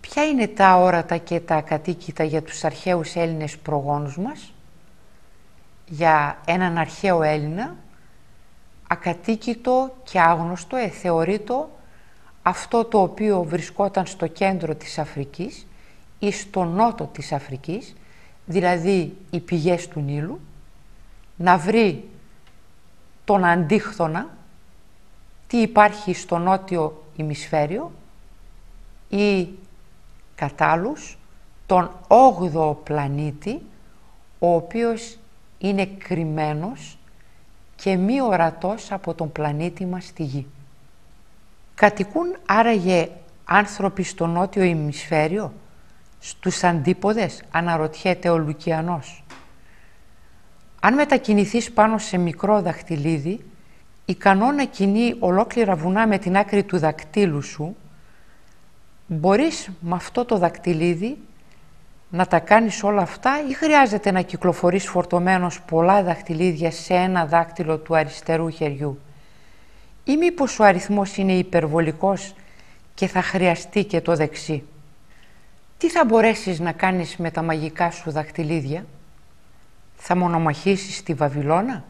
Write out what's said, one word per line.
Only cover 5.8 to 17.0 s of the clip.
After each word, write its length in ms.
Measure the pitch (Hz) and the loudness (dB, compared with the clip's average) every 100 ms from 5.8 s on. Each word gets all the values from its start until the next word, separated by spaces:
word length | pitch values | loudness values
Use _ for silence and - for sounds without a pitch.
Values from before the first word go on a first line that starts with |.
| - | -16
Για 520 | 151 165 156 147 147 | 0 4 4 2 -4
έναν 340 | - 175 185 170 | -2 0 2 0
αρχαίο 440 | 160 - 202 175 | -2 -2 2 2
Έλληνα, 540 | 156 151 147 165 262 - - - - - - - - - - - - | 2 0 -2 -6 -8 -12 -20 -20 -20 -20 -20 -20 -20 -20 -20 -20 -6
ακατοίκητο 1040 | - - 170 - 220 - 233 - 254 262 - | -4 -4 -6 -4 -4 -4 -6 0 0 0 -8
και 160 | - 185 | -6 4
άγνωστο, 560 | 165 170 170 180 - 254 | 4 4 0 -6 -6 -4
εθεωρείτο, 920 | 220 - 180 165 165 208 208 247 311 - - - - - - - | -4 -4 0 0 2 -2 -2 -6 -6 -12 -20 -20 -20 -20 -20 -8
αυτό 420 | - 180 - 240 | -6 -6 -2 -2
το 180 | 233 220 | 2 2
οποίο 400 | 180 - 214 196 | 2 0 -2 0
βρισκόταν 640 | 165 170 - - 202 196 180 | 0 -4 -6 -4 -2 -2 -4
στο 200 | - 165 | -4 -8
κέντρο 480 | - 196 190 160 | -2 -2 -2 -4
της 240 | 156 - - | -8 -8 -8
Αφρικής 680 | 151 - 139 - 190 - - - - - - - | -8 -6 -10 -8 -10 -10 -20 -20 -20 -20 -20 -4
ή 140 | 202 | -4
στο 320 | 196 - - | -4 -6 -4
νότο 400 | 175 175 233 - | -2 2 0 0